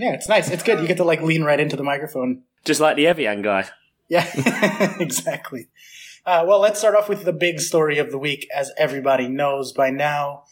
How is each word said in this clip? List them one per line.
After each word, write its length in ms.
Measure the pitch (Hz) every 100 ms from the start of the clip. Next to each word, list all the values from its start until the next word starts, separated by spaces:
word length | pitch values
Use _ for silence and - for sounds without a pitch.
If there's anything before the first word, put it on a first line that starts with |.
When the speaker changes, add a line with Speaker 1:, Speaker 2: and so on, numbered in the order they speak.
Speaker 1:
Yeah, 140 | 240
it's 140 | 131 -
nice. 220 | 208 156
It's 140 | 165
good. 160 | - 208
You 80 | 165
get 80 | 175
to, 80 |
like, 180 | 175 156
lean 220 | 160 160
right 160 | 151 143
into 160 | 151 143
the 80 |
microphone. 580 | 143 143 151 139 127 127 _ _
Speaker 2:
Just 160 | - 147
like 160 | 156 143
the 100 | 156
Evian 340 | 165 117 104
guy. 240 | 104 98 98 - _ _ _
Speaker 1:
Yeah, 180 | 170 165 - 139 - 208 - 196 -
<laughs> 40 |
exactly. 680 | 175 - - 139 - 131 - _ - - - - -
Uh, 180 | 175 170
well, 120 | 202
let's 200 | 208 208
start 160 | 220 208
off 120 | 208
with 160 | 202
the 80 | 175
big 280 | 156 175 165
story 380 | 143 165 156 147
of 120 | 139
the 80 | 135
week, 280 | 147 139 -
as 180 | 139 135 -
everybody 520 | 151 139 135 131 127
knows 440 | 135 143 139 123
by 160 | - 135
now. 520 | 135 147 147 143 143 _